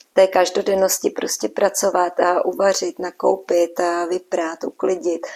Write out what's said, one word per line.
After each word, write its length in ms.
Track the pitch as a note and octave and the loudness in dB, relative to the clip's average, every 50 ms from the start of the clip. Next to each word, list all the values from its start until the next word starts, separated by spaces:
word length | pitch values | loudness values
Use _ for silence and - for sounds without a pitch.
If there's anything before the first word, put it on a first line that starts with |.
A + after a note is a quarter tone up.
| - _ | -20 _
v 40 | _ | _
té 120 | F#3+ F#3+ | 4 4
každodennosti 840 | F#3+ - F#3 F3+ E3+ - G3+ G3 G#3 G3 F#3+ F#3+ F#3 - - - G3+ | 6 6 2 2 2 0 -2 0 0 2 2 2 2 0 0 -2 -4
prostě 380 | F#3+ - - - - - - G#3+ | -4 -4 -6 -6 -6 -4 -4 -4
pracovat 720 | - - G#3 G3 F#3+ - - G3 F3+ F#3 F3+ F3 F3 - | -2 0 0 0 0 0 -2 0 2 2 0 0 0 0
a 240 | F3 F3 F3 F3 - | 2 2 2 2 0
uvařit, 540 | F#3+ F3+ F3+ G3 G3 F#3+ - F#3+ F3+ - - | -2 -2 0 2 2 2 0 -2 -6 -6 -6
nakoupit, 800 | F#3 F3+ - _ - G3 F#3+ F#3+ - - F3 F3 E3+ E3+ E3+ - | -10 -10 -10 _ 0 0 0 0 0 0 2 2 2 0 0 -2
a 240 | F3+ F3 F3 F3 F3 | -2 0 0 -2 -2
vyprát, 600 | E3 F3+ F3+ - _ - F3 E3+ D#3+ E3 - - | -2 -4 -6 -4 _ -4 -4 -4 -4 -6 -8 -8
uklidit 640 | C#3+ - _ - B2+ - F3+ D#3 F3 E3+ E3 - - - | -10 -8 _ -2 -2 -2 0 0 -2 -2 -2 -6 -10 -12